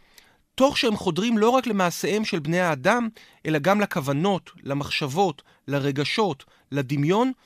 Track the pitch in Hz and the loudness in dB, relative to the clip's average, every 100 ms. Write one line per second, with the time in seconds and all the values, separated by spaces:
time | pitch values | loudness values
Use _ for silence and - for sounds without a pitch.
0 | _ _ - _ _ - 269 285 247 214 | _ _ -20 _ _ 2 2 2 0 0
1 | 190 160 226 226 220 262 247 202 180 - | -2 -2 0 2 4 2 2 0 0 0
2 | 160 208 220 180 147 175 180 147 131 240 | -2 -2 -2 -4 -2 0 0 0 2 0
3 | 233 - - _ - 156 143 208 202 180 | 0 -8 -20 _ -2 0 2 2 0 -2
4 | 135 139 190 180 - - - 139 143 - | -2 0 0 -2 -4 -14 -6 -6 -4 -4
5 | 147 147 196 147 - _ - 139 139 139 | -4 0 0 -2 -12 _ -6 -2 0 -2
6 | 139 - 208 143 - _ - 139 131 143 | -2 0 0 -2 -10 _ -8 -6 -2 0
7 | 143 196 262 254 | 2 2 2 -2